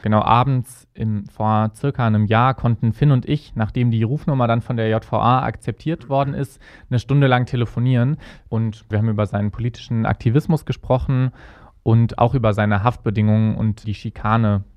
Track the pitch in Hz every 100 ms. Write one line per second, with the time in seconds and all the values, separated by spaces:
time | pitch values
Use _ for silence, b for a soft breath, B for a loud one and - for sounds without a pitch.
0 | 107 107 - 117 131 127 - - _ -
1 | 110 104 101 - 107 107 110 - 143 -
2 | 117 107 104 110 127 127 120 113 113 -
3 | 147 131 - 151 - - 107 127 120 113
4 | 110 147 - 135 120 117 - 120 110 113
5 | - 110 113 127 117 117 - - 151 165
6 | 127 139 139 139 135 - B B B 123
7 | - 143 135 123 120 120 113 - 123 127
8 | 123 160 B B - 113 113 107 - 107
9 | 113 104 104 101 104 - 117 - - 117
10 | 110 110 120 131 - 156 - - - 127
11 | - 127 131 B B B B _ - 113
12 | 117 - 117 135 110 104 104 101 120 -
13 | 117 104 107 110 110 - 110 101 107 101
14 | 110 - 107 113 107 101 101